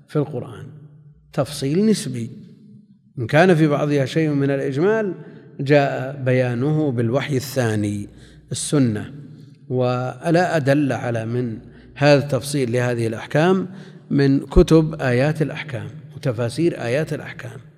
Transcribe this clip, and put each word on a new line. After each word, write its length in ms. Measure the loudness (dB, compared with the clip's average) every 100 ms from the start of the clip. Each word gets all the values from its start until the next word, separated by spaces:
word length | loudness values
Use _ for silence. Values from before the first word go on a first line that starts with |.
| _
في 80 | -4
القرآن، 500 | -4 -6 -10 -14 -18 -18 -20 -20 -20 -20 _
تفصيل 520 | -4 -4 -4 -2 2 2
نسبي، 440 | 2 -2 -6 -8 -12 -20 -20 -20 -20 _ _ _ -8
إن 80 | 0
كان 280 | 4 6 6
في 120 | 4
بعضها 380 | 2 0 0 0
شيء 240 | 0 0
من 200 | 0 0
الإجمال 640 | 0 -2 0 2 2 -2 -6 -12 -20 -20 -8
جاء 600 | 2 4 4 -2 -6 -6
بيانه 680 | 0 2 2 0 0 2 0
بالوحي 440 | 0 0 0 0 -2
الثاني، 760 | -2 -2 0 0 -2 -4 -8 -16 -20 -20 -12
السنة. 600 | -8 -2 2 2 0 -6 -14 -18 -20 -20 -20 -6
ولا 880 | -2 0 0 -4 -6 0 2 2 0
أدل 360 | 2 2 2
على 320 | -2 -4 -4 -4
من 340 | -4 -4 -6 -14 -20 -20 0
هذا 280 | 4 4
التفصيل 480 | 4 -2 -2 -2 0
لهذه 360 | 0 0 -2 -2
الأحكام 600 | -4 -4 0 2 2 -2 -10 -18 -20 -2
من 300 | 2 4 2
كتب 640 | 4 4 8 6 4 -2
آيات 400 | 0 2 2 0
الأحكام 460 | -4 -4 -10 -10 -10 -14 -18 -6
وتفاسير 640 | -4 -2 -4 0 -2 0
آيات 320 | -2 -2 -2
الأحكام 460 | -6 -8 -14 -14 -16 -20